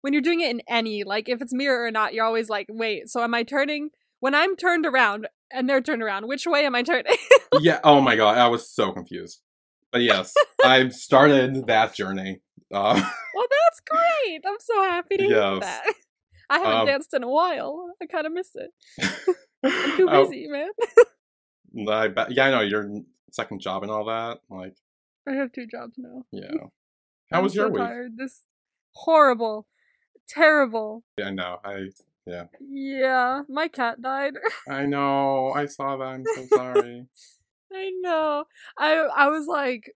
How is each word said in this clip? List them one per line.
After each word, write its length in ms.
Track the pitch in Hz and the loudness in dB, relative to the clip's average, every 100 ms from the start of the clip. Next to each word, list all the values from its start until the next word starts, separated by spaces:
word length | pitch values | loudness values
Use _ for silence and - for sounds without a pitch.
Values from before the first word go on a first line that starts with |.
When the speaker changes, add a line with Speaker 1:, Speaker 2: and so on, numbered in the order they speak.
Speaker 1:
when 120 | 277 | 0
you're 80 | 294 | 0
doing 200 | 285 339 | 2 0
it 100 | 330 | 0
in 100 | 233 - | -4 -2
any, 340 | 233 226 208 | -2 -2 -6
like, 240 | 190 208 220 | -4 -4 -4
if 140 | 240 | -6
it's 100 | 247 | -4
mirror 300 | 254 277 247 233 | -4 0 0 -2
or 40 | |
not, 220 | 220 214 | -2 -2
you're 120 | 220 226 | 0 -2
always 240 | 226 220 | -2 -4
like, 180 | 208 202 | -6 -6
"Wait, 400 | 220 226 196 - | -6 -4 -4 -6
so 140 | 247 | -4
am 100 | 233 | -2
I 80 | 233 | -2
turning? 480 | 233 277 277 302 302 _ _ _ | -2 -2 -2 -4 -8 _ _ _
When 160 | 262 294 | -2 2
I'm 200 | 359 370 | 0 0
turned 300 | 359 349 311 | 0 0 2
around 420 | 262 226 208 220 _ _ | 2 2 0 -10 _ _
and 160 | 254 254 | -6 0
they're 140 | 269 | 0
turned 220 | 254 262 | 0 -4
around, 240 | 220 196 220 | -4 -6 -6
which 180 | 269 339 | -6 0
way 220 | 285 285 | 2 2
am 80 | 247 | 0
I 80 | |
turning?" 320 | 247 339 - 480 | 0 -2 2 0
<laughs> 80 | - 508 - 508 | 6 4 6 2
Speaker 2:
Yeah, 220 | 160 156 156 | 4 4 6
oh 160 | 147 | 6
my 160 | 131 110 | 6 4
God, 200 | 107 113 | 4 6
I 100 | 120 | 4
was 200 | 117 - | 2 -4
so 220 | - 101 | -2 -2
confused. 500 | - - 90 87 - _ _ _ _ _ | -2 -12 -14 -14 -20 _ _ _ _ _
But 100 | 123 | 0
yes, 320 | 120 98 - - - | 2 2 2 2 2
Speaker 1:
<laughs> 140 | - | 4
Speaker 2:
I've 280 | - 131 131 | 6 6 4
started 760 | 127 - 135 147 139 127 135 117 | -2 4 8 8 6 2 -2 0
that 280 | 110 113 - | 2 2 -2
journey. 460 | 95 95 95 95 _ _ _ | -6 -6 -8 -12 _ _ _
Uh, 220 | 101 101 | -2 0
<laughs> 420 | 196 - - - 381 | 0 -2 -10 -10 -6
Speaker 1:
Well, 100 | 494 | 0
that's 300 | 554 659 - - | 4 2 2 -4
great. 520 | 640 679 640 466 320 370 | 0 2 0 -2 -4 -8
I'm 120 | 415 | -8
so 220 | - 427 | -2 0
happy 320 | 381 349 349 392 | 2 -2 -2 0
to 60 | |
hear 140 | 392 - | 4 4
Speaker 2:
Yes. 220 | 196 196 | 2 -2
Speaker 1:
that. 220 | - - - - _ _ | -4 -4 -6 -6 _ _
<laughs> 300 | _ _ _ | _ _ _
I 100 | 294 | 0
haven't 180 | 370 220 | 2 2
Speaker 2:
Um, 40 | 277 | 2
Speaker 1:
danced 260 | 277 - | 0 -2
in 100 | 285 | -6
a 60 | 240 | 0
while. 640 | 294 359 302 - 311 359 370 | 0 0 -2 -8 -10 -12 -14
I 60 | 330 | -8
kinda 220 | 349 311 | -6 -6
miss 200 | 330 370 - | -8 -10 -14
it. 160 | - _ _ - | -16 _ _ -6
<laughs> 640 | - - - 359 _ _ | -6 -4 -4 -4 _ _
I'm 340 | 269 370 - - | -4 -2 -2 2
too 100 | 370 | 4
Speaker 2:
<laughs> 40 | |
Oh. 140 | 285 - | 6 4
Speaker 1:
busy, 220 | 262 294 | 0 -10
man. 220 | 285 339 427 466 - 466 _ _ | -8 -8 -6 4 6 6 _ _
<laughs> 640 | _ _ _ _ 120 104 | _ _ _ _ -8 -2
Speaker 2:
I 180 | 107 110 | 0 2
bet. 220 | 98 110 | 0 0
Yeah, 140 | 123 135 | 2 4
I 40 | |
know, 100 | 127 | 4
your 280 | 104 104 101 104 - _ _ | 2 -2 -4 -12 -16 _ _
second 280 | - 110 101 | -10 -10 -8
job 220 | 98 95 | -8 -6
and 80 | 101 | -4
all 140 | 107 107 | -6 -4
that, 340 | 113 117 117 _ | -6 -6 -12 _
like 260 | 92 95 _ _ _ _ _ - | -16 -16 _ _ _ _ _ -8
Speaker 1:
I 60 | |
have 180 | 269 262 | -6 -6
two 140 | 262 233 | -10 -14
jobs 280 | 240 240 247 | -16 -16 -18
now. 260 | 247 254 247 | -18 -18 -16
Speaker 2:
Yeah. 180 | - 98 | -16 -10
Speaker 1:
<laughs> 800 | 311 - _ _ _ _ _ _ | -10 -10 _ _ _ _ _ _
Speaker 2:
How 60 | 165 | -2
Speaker 1:
I'm 40 | |
Speaker 2:
was 120 | 190 185 | -2 0
your 120 | 214 | -2
Speaker 1:
so 40 | |
Speaker 2:
week? 100 | - | -2
Speaker 1:
tired. 300 | 233 240 247 226 | -4 -8 -14 -12
This 240 | 262 - _ _ _ _ _ | -14 -14 _ _ _ _ _
horrible, 720 | - - 320 285 240 226 214 - _ _ _ _ _ - | -10 2 6 6 4 -4 -6 -12 _ _ _ _ _ -16
terrible. 760 | - 311 302 262 220 214 220 _ - | 4 4 6 2 -2 -6 -10 _ -10
Speaker 2:
Yeah, 100 | - | -8
I 40 | |
know. 280 | 95 90 90 | -6 -8 -8
I, 240 | 101 98 98 _ _ _ - | -10 -10 -12 _ _ _ -14
yeah. 180 | 87 87 _ | -12 -14 _
Speaker 1:
Yeah, 800 | 277 277 269 269 262 262 247 269 285 | -16 -10 -8 -2 0 0 0 -4 -6
my 180 | 277 320 | -6 -6
cat 340 | 277 233 233 | -4 -6 -6
died. 320 | 254 269 277 277 427 | -8 -6 -6 -6 -8
<laughs> 180 | - - | -8 -10
Speaker 2:
I 160 | 139 143 | -6 -2
know. 640 | 143 139 139 139 135 131 | 0 0 0 0 0 0
I 120 | 135 143 | -2 -6
saw 320 | - 139 135 | -6 -8 -6
that. 60 | 131 | -8
I'm 200 | 131 131 | -8 -6
so 200 | 427 131 415 | -6 0 0
sorry. 500 | - - - 240 254 _ - _ | 2 -2 -2 -12 -20 _ -20 _
Speaker 1:
<laughs> 340 | _ _ _ | _ _ _
I 180 | 381 381 370 | -12 -10 -8
know. 440 | 359 320 311 294 311 _ - - | -4 -2 -2 -4 -8 _ -20 -4
I, 160 | 302 320 311 - | 0 0 0 2
I 120 | 277 | 2
was 180 | 311 302 | 2 -4
like 440 | 311 269 247 - | -4 -4 -6 -12